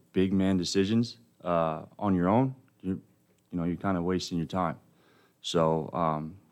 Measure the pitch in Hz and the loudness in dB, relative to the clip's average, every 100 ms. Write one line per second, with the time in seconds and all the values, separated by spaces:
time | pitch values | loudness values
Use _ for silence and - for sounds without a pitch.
0 | _ 95 95 95 95 92 85 98 98 113 | _ 0 2 2 2 2 2 0 2 2
1 | 117 - _ _ 87 85 80 80 - - | 0 -6 _ _ -2 0 0 -4 -10 -4
2 | 104 92 87 113 135 131 _ _ 92 95 | 0 2 4 4 2 -2 _ _ -6 -6
3 | - _ _ _ _ 87 85 85 101 90 | -8 _ _ _ _ -4 -4 -4 -2 -2
4 | 87 92 - 87 78 95 85 - _ _ | 0 -2 -2 -4 -4 -2 -4 -6 _ _
5 | _ _ _ _ - 85 80 80 76 - | _ _ _ _ -2 2 2 2 -2 -2
6 | 82 78 78 92 _ | 0 -2 -6 -12 _